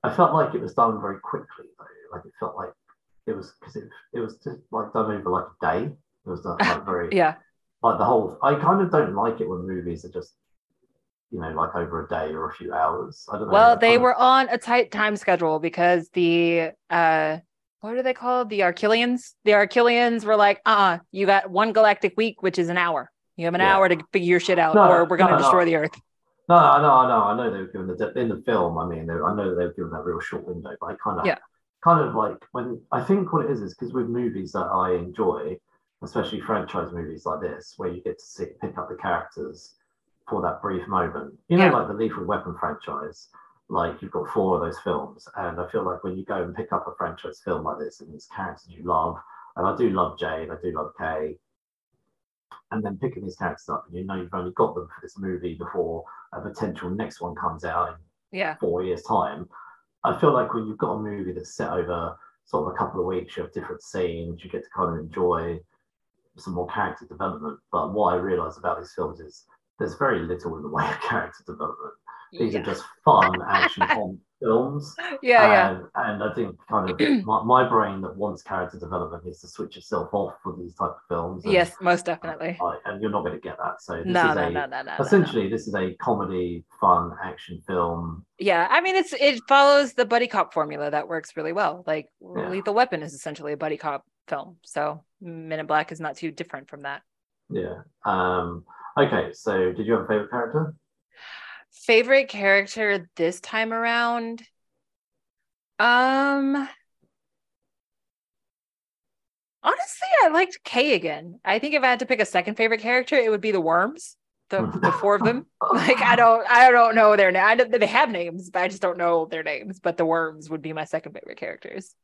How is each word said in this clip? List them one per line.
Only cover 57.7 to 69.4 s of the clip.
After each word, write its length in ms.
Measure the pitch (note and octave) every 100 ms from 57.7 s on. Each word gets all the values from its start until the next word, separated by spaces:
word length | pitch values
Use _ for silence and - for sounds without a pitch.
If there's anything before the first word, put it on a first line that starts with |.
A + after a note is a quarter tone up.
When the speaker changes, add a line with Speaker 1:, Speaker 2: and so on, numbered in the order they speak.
| E2+ E2+
Speaker 1:
in 60 | - _ _ _ F#3
Speaker 2:
Yeah. 160 | D#3+ D#3
Speaker 1:
four 280 | F#2 F2
years' 200 | F#2 F2
time, 460 | - G#2+ - D2 - - - - _ _
I 140 | - -
feel 120 | D3+
like 200 | B2+ B2
when 140 | A#2 G#2+
you've 100 | G#2+
got 160 | F2+
a 60 | G#2
movie 320 | G#2+ G2+ F#2
that's 220 | F2+ F2 -
set 160 | -
over 460 | F2 E2+ E2+ E2 - - _ _
sort 220 | G2+ F2+
of 60 | -
a 20 |
couple 220 | G2 F#2
of 60 | F2+
weeks, 320 | F#2 - -
you 60 |
have 100 | -
different 300 | - - F2+
scenes, 600 | - G2 F2+ E2 E2+ E2
you 60 | F2+
get 140 | -
to 60 | -
kind 220 | - F2
of 60 | E2+
enjoy 600 | D#2+ - F2+ E2 E2 E2 _ _ _ _ _ _ _ _
some 160 | -
more 140 | F2 F2
character 380 | A2 F#2+ - A#2+
development. 540 | - F#2+ A2 A2+ - _
But 220 | F2+ F2
what 200 | G#2 G2
I 40 | F2+
realise 400 | F#2 F2+ D#2+ -
about 220 | - E2+
these 140 | -
films 260 | - F2 -
is 260 | - -